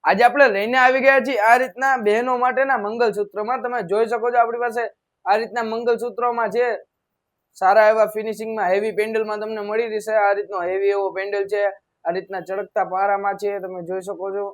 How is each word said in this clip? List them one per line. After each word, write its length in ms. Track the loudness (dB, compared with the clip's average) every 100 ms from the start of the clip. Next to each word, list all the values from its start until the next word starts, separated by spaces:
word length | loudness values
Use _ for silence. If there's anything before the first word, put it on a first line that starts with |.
આજે 200 | 2 4
આપણે 240 | 4 6 4
લઈને 300 | 4 0 4
આવી 220 | 4 6
ગયા 200 | 4 4
છીએ 200 | 2 0
આ 180 | 4 4
રીતના 400 | 4 -2 0 0
બહેનો 400 | 2 2 0 0
માટેના 400 | 0 0 0 0
મંગલસૂત્રમાં. 880 | -2 0 0 0 -6 -4 -4 -4
તમે 160 | -4 -6
જોઈ 220 | -2 0 0
શકો 260 | 0 0
છો 60 | 2
આપણી 200 | 2 0
પાસે 240 | -4 -4 -6 _ _ _ 0
આ 120 | 0
રીતના 260 | 0 -4
મંગલસૂત્રમાં 880 | -4 -2 0 0 -2 -4 -2 -2 -2
છે, 180 | 0 0 -2 -10 _ _ _ _ _ _
સારા 340 | 0 4 6 6
એવા 160 | 4 2
ફિનિશિંગમાં, 640 | 0 -6 -6 -8 -4 0
હેવી 180 | 0 0
પેન્ડલમાં 480 | -2 -2 -2 -4 -4
તમને 220 | -6 -6
મળી 280 | -4 -4 -2 -4
રહેશે. 180 | -2
આ 200 | 0 2
રીતનો 280 | 0 -4 -6
હેવી 280 | -4 0 0
એવો 220 | 0 -2
પેન્ડલ 360 | -4 -4 -4 -2
છે, 180 | -2 -2 -4 _ _ -6
આ 60 |
રીતના 300 | -6 -6 -12
ચળકતા 440 | -8 -8 -4 -4 -2
પારામાં 520 | -2 0 0 -2 -4
છે, 220 | -4 -4
તમે 240 | -8 -10
જોઈ 180 | -8 -8
શકો 300 | -8 -8 -8 -6
છો. 100 | -8